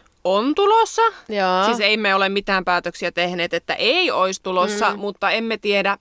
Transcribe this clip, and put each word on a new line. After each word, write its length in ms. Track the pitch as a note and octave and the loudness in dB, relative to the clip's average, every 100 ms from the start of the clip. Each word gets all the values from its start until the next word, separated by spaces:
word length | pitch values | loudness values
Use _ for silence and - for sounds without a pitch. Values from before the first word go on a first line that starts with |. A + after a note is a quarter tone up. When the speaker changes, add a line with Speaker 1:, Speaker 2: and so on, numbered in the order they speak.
| _ _ | _ _
Speaker 1:
on 320 | - - B3+ D4+ | 0 0 0 2
tulossa. 460 | G4+ A4+ A4 G#4+ A4+ - - | 4 4 2 2 0 0 -6
Speaker 2:
Joo. 360 | G#3 F#3 F#3 G3+ | -2 2 2 2
Speaker 1:
Siis 140 | A#3 | 2
ei 180 | G#3 A3 | 2 2
me 180 | G#3 F#3+ | 2 2
ole 140 | F#3+ | 2
mitään 360 | G3 G3 F#3+ F3+ | -2 -2 -2 0
päätöksiä 460 | F3 F3 - F3 | -2 -2 -6 -6
tehneet, 420 | E3+ F3 F3+ E3+ | -2 -2 -2 -4
että 200 | E3+ - | -4 -4
ei 380 | - G3+ E4+ F4 | -2 0 0 0
olisi 300 | D3+ F#3+ F#3+ | 0 0 -2
tulossa, 460 | F#3+ F#3 G3 G#3 G#3 | -4 0 0 0 -2
Speaker 2:
Mm. 60 | G3+ | -2
Speaker 1:
mutta 320 | G3+ - G3 | -8 -4 -2
emme 260 | G#3 A3+ G#3+ | -2 -4 -4
tiedä, 400 | G#3 G3+ G3 G3 | -2 0 0 -4